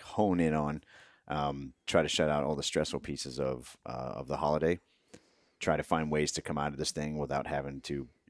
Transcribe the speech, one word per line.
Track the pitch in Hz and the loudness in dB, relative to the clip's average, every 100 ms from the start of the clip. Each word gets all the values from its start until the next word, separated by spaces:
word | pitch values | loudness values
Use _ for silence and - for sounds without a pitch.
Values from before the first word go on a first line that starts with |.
hone | - - 104 87 | -6 2 4 6
in | 80 | 4
on. | 76 73 76 - - - _ - | 4 0 -4 -10 -20 -20 _ -4
Um, | 73 71 69 67 - - | -2 0 -2 -8 -12 2
try | 82 | 4
to | 76 | 4
shut | - 78 | 4 2
out | 73 | 2
all | 69 71 | 0 0
the | |
stressful | - 80 76 71 | 0 0 0 -4
pieces | 71 69 67 64 | -6 -8 -6 -2
of, | 67 62 62 - - | -2 -2 -8 -16 -10
uh, | 62 64 - | -8 -6 -8
of | 65 | -4
the | 71 | 0
holiday. | 73 76 80 90 _ _ _ - _ _ _ - | 2 4 4 2 _ _ _ -20 _ _ _ -4
Try | 90 76 | 0 2
to | |
find | - 80 76 | 2 2 2
ways | 76 76 | 2 2
to | - | -2
come | - 73 | -4 -2
out | 73 | -2
of | 69 | -2
this | 76 | -4
thing | 78 76 76 | -2 -4 -2
without | 69 69 71 | -2 -2 -2
having | 71 69 67 | -4 -4 -8
to, | - 71 64 _ | -6 -6 -6 _